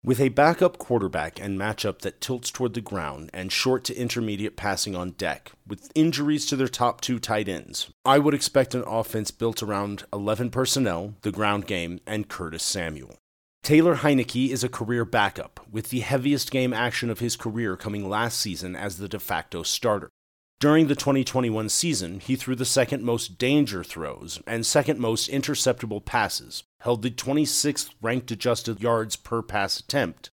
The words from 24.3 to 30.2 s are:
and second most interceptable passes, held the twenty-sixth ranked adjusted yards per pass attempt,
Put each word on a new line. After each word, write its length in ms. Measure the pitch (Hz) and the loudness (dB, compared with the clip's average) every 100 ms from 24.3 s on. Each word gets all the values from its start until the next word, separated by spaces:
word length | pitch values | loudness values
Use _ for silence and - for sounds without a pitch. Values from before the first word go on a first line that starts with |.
| - - | -12 -6
and 180 | 117 113 | -4 2
second 320 | 151 143 139 | 2 2 0
most 320 | 117 113 - | 0 0 0
interceptable 760 | 139 135 139 - 120 113 104 - | -2 -2 0 0 0 -4 -6 -2
passes, 580 | 123 101 - - - - _ | 0 0 -2 -8 -16 -16 _
held 220 | 120 120 | -2 0
the 80 | 120 | -2
twenty-sixth 800 | 117 127 147 147 - 147 143 - - | -4 0 2 2 2 0 0 -6 -6
ranked 300 | 113 123 123 | -2 -2 -2
adjusted 480 | 110 123 113 - 104 | -2 0 0 -2 -2
yards 380 | 117 117 107 - | 2 2 0 -6
per 240 | - 117 | -4 -4
pass 360 | - 104 98 - | -2 0 0 -2
attempt, 520 | - 143 101 - | -2 0 0 -4